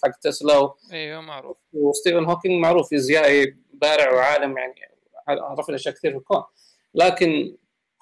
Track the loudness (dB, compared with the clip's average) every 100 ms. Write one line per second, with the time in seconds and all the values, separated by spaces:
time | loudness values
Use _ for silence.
0 | -4 -2 -6 -4 2 4 4 -2 _ -14
1 | -12 -12 -14 -16 -16 -18 _ -2 0 0
2 | 0 0 0 -2 -2 0 2 2 2 -2
3 | 0 2 4 4 2 -2 _ -4 0 2
4 | 2 2 2 2 -2 -4 -10 -12 -20 _
5 | _ -14 -6 -6 -6 -8 -8 -8 -8 -6
6 | -6 -6 -2 -4 -4 _ _ _ _ 2
7 | 2 2 0 0 -4 -10 _ _ _ _